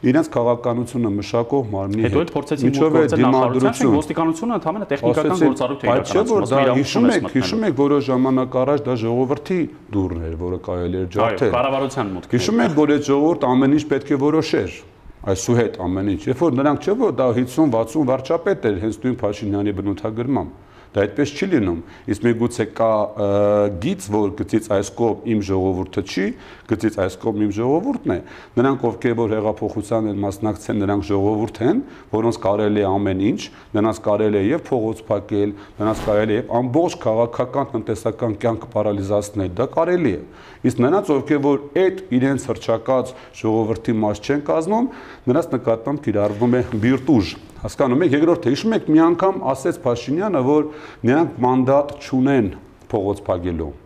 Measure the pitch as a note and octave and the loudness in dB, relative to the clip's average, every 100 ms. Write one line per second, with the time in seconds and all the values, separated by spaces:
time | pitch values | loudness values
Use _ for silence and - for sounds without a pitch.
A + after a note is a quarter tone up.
0 | A#2+ C#3 E3 - A#2+ A#2+ B2 A#2+ B2 B2 | 4 2 2 0 0 0 -2 -2 -4 -2
1 | A2+ G2+ G#2 A#2 A#2 C#3 A#2 G2 G2 G#2 | -2 -2 -2 -2 0 -2 -2 -4 -2 0
2 | A2+ C#3 E3+ C#3+ C#3 D3 B2+ C#3 D#3 D#3+ | 2 0 0 -4 -4 0 2 4 4 4
3 | D3+ D#3+ C#3 C3 B2+ C3 C3 - C#3+ C#3+ | 4 4 4 4 2 2 2 2 2 2
4 | D3+ D#3 E3 D#3+ A#3 G#3+ D#3+ G3 F#3+ C#3 | 0 -2 0 0 -2 -2 -2 -4 -4 0
5 | A#2+ A#2+ D3+ F3+ D#3 B2+ B2+ C#3 C3 A#2+ | 2 2 2 4 2 2 -2 -2 0 0
6 | - F#3 G#3+ G#3+ - C3+ C3+ B2+ B2+ C3+ | 2 0 2 0 2 2 4 2 2 4
7 | - E3+ F#2+ C3+ F#2+ A3 G#3+ C3 C#3+ C#3+ | 4 4 0 -2 0 0 0 2 2 2
8 | C3+ B2+ C3 C3 B2+ B2+ C3 C#3+ B2+ B2 | 2 2 4 2 0 0 2 0 0 -2
9 | A2 A#2+ B2+ C#3+ - F#3 D3+ - - G2+ | 0 0 0 -2 -2 -2 -2 -6 -6 -2
10 | F#2 E2+ E2 E2 F2+ F2+ - F2+ F2 F#2 | -2 -4 -6 -6 -6 -6 -4 -4 -2 -2
11 | F2+ F#2+ - G#2 A#2 A#2+ C3+ C3+ C3+ C3 | -4 0 0 2 0 2 0 0 -2 -4
12 | G#2 F#2 - B2 F#3 A3+ A#3 D3+ D3 D3 | -6 -6 -2 -2 0 2 2 2 4 2
13 | C#3+ C#3 D3+ E3+ C3+ B2 C3+ D3 D3 C#3 | 2 2 2 2 2 4 4 2 2 -4
14 | - D3 C#3+ D#3+ D3+ D3+ F#2+ - - - | 0 0 2 2 0 -2 -2 -8 -20 -20
15 | - - - F#2 - A#2+ G#2+ - F2+ F#2 | -20 -10 -4 -2 2 2 2 -2 -4 -2
16 | G2+ F#2+ - B2 E3 B2 C#3+ C#3+ - G#3+ | -2 -2 -2 0 2 2 2 0 -2 0
17 | A3 B2+ C3 A#2 B2+ - D#3+ A#2 A2+ D#3+ | 0 2 0 2 -2 2 2 2 0 0
18 | C3 C3 B2+ E3 E3+ F#3+ A#2+ F#2+ A2 G#2+ | 0 0 0 -2 0 0 0 0 -4 -4
19 | B2+ A#2+ G#2 G#2 G#2+ G2+ G2+ G2 G2 F#2+ | -4 -2 -4 -4 -4 -2 -2 -2 -4 -4
20 | A2+ G#2+ A#2+ B2+ D2+ - - - - G#2+ | -6 -6 -2 -2 -4 -12 -20 -20 -8 -2
21 | G#2 - C#3+ - F#3+ E3 G2 E2+ - - | 0 0 -2 -2 0 2 0 -2 -8 -16
22 | - G#2 A#2+ A2 A#2 - A2 - A2+ G#2+ | -6 -2 0 2 -2 -2 -6 0 2 2
23 | G2+ - G2+ G2+ G#2 G#2 G#2 F#2+ C#3 F#3+ | 0 -2 0 2 4 4 2 0 -4 -4
24 | G2 G#2 G2+ G2+ G2 A2 - G2+ G#2 - | -2 0 0 -2 -2 -2 0 -2 -2 -2
25 | A#2 G2+ - A2 F#2+ F#2+ F#2+ F2+ F#2 - | -2 0 -2 -2 0 0 0 -2 -4 -6
26 | F#2+ - F#2+ - - - - G#2 A2 G#2 | -4 -4 -4 -6 -16 -20 -6 -2 0 0
27 | F#2 - A2 G#2 G#2 G2 B2 D#3 A#3+ - | -4 -2 -4 -2 -2 0 0 0 0 -4
28 | - A#2+ - - - - B2+ C3+ A#2+ G#2+ | -2 -4 -6 -20 -6 0 0 2 -2 -2
29 | B2 A2+ A2+ A2 G#2 G#2+ G#2+ G#2+ G2+ A2+ | -2 0 0 0 -2 -2 -4 -6 -4 -2
30 | A2 G2 G2+ F#2+ G#2+ F#2+ - A2 G2 G#2 | -2 -2 -4 -2 -4 -4 -4 -2 0 -2
31 | G2+ G2 G2+ G#2+ A#2 - A#2+ A3 C#4+ - | 0 0 2 0 -2 -2 0 0 -2 -16
32 | - G#2+ A#2 A2+ - G#2 G#2+ G#2 G2 G2 | -4 -2 0 0 0 2 2 2 2 0
33 | G2 F#2 G2+ G3 - - - A2 A2 G#2+ | 0 0 0 0 -6 -18 -6 0 0 0
34 | - G#2 G#2+ G#2 G2 D#3+ - C3 A2 A2 | -2 0 2 2 0 -2 -2 -2 -2 -6
35 | - G#2 G2 G#2 G#2 G2+ - - G#2+ G#2 | -4 -4 -2 -4 -2 -6 -16 -6 -4 -2
36 | A2 G#2 G#2+ G#2+ - A#2 B2+ C3+ E3+ - | 0 0 2 0 0 -2 0 0 0 -2
37 | A#2 A2 A#2 - B2 C#3 C3+ A2+ G#2+ G#2+ | -2 0 0 -2 -4 -2 -4 -6 -6 -4
38 | A#2 G#2+ A#2 G2+ A#2 A2+ - G#2+ G#2+ G2+ | -4 -4 -4 -2 -2 -4 -4 -2 -2 -2
39 | F#2+ G#2 G2+ G#2 F#2 F2 C3 - E3 F3+ | 0 -2 -2 -6 -6 -4 -4 0 0 2
40 | D3 F2 - - - - B2+ B2 B2+ F#3 | 0 -2 -8 -20 -20 -4 -2 2 2 2
41 | G3 C#3 D3 D3+ C#3 C#3 C#3+ E3 F#3 F#3 | 2 -2 2 0 2 0 0 0 0 0
42 | - B2 C3+ C3+ - A2+ - A2+ A2+ C3 | -2 0 2 0 -4 -6 -2 -2 0 0
43 | A2 - - - A2 A2 A2 A2+ - A2+ | -2 -10 -20 -4 0 0 0 -2 -2 0
44 | G#2+ G#2 - C#3+ D3 D#3+ D#3+ A3 B3 - | 0 -4 -2 -2 0 -2 0 0 0 -6
45 | - - - C3+ E3+ B2+ A#2+ A2+ C3+ C#3+ | -20 -8 0 0 0 -2 0 -2 -2 -4
46 | - G#2 G#2 G#2 A#2+ B2 - A2 A2+ C3 | -2 0 0 2 2 2 0 0 2 2
47 | C3 C3 F2 - - - A2 - C#3 B2+ | 4 2 2 -6 -16 -12 -12 -2 2 4
48 | F3 C#3 E3 E3+ A#2+ C#3 A3 A3 - D#3 | 4 4 4 4 2 0 0 -2 4 4
49 | E3 F3 F#3+ F#3+ C3 C3 F3 - B2+ A#2 | 6 4 2 0 -2 -2 -2 -2 -2 -2
50 | - D#3 G#3+ E3 B2+ D3+ D3+ - - - | -2 -2 0 0 4 2 2 -6 -18 -2
51 | A2 C#3 E3 - B2 B2+ B2+ C#3 C#3+ - | 2 4 2 2 2 4 4 4 2 -8
52 | - C3 C3 C#3 G2+ - - - - A2 | -4 0 2 2 2 -4 -18 -20 -4 -2
53 | F#2+ G2+ - F#2 F2 E2 D#2 C2+ | 0 -2 -2 -2 -2 -4 -6 -10